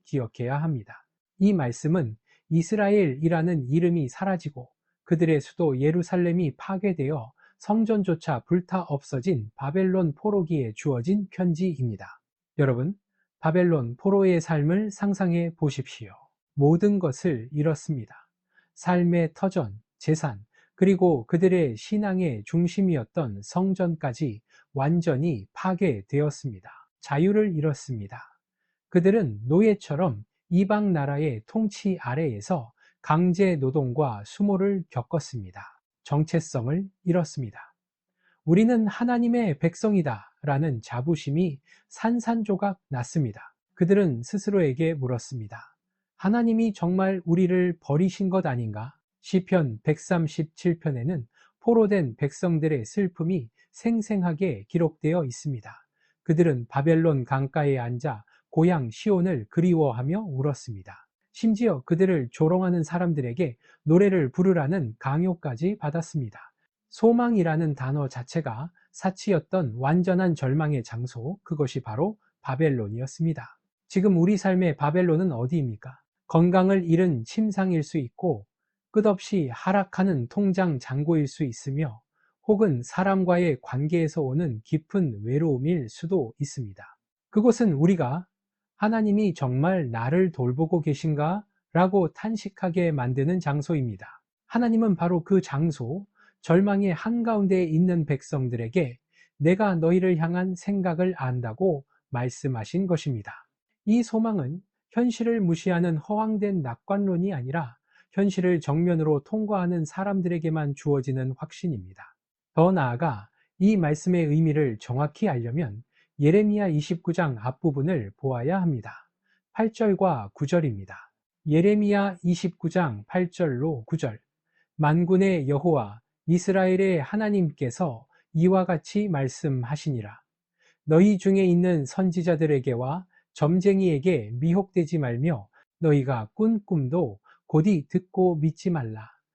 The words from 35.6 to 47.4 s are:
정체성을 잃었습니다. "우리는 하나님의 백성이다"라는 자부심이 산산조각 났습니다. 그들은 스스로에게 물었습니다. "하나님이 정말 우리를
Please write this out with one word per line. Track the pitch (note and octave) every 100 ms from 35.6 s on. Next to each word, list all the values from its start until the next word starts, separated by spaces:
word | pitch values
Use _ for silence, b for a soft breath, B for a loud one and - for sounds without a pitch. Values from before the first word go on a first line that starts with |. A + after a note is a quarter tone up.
| - - _ _
정체성을 | - C#3+ D#3 E3 - C3+ A#2 D#3+ G3 -
잃었습니다. | F3 E3+ D#3 - A#2+ - - _ _ _ _ _ _ _ -
"우리는 | F3 A3+ A#3+ G#3+
하나님의 | - A#3+ A#3+ A#3+ A#3 A3 C#3
백성이다"라는 | E3+ E3+ A3 G3+ C#3+ G#2+ - _ D3 C3+ D#3+ A#2+
자부심이 | - A#2+ C3+ D#3+ - D3 F#3 C#3 b b b
산산조각 | - A3+ A#3+ A3+ A#3 G#3+ F#3+ G3+ F#3+ _
났습니다. | B2+ A#2+ E3 B2+ - - _ _
그들은 | - E3+ G3 F#3 A#2+
스스로에게 | A#2+ G#3 G3 G3+ D#3+ C3 D#3+
물었습니다. | D#3+ B2+ A#2+ - B2+ G#2 G#2 - _ _ _ _ _
"하나님이 | F#3+ A#3 A3+ A3+ A3+
정말 | G3+ E3+ F#3 F#3+ F#3+
우리를 | E3 E3+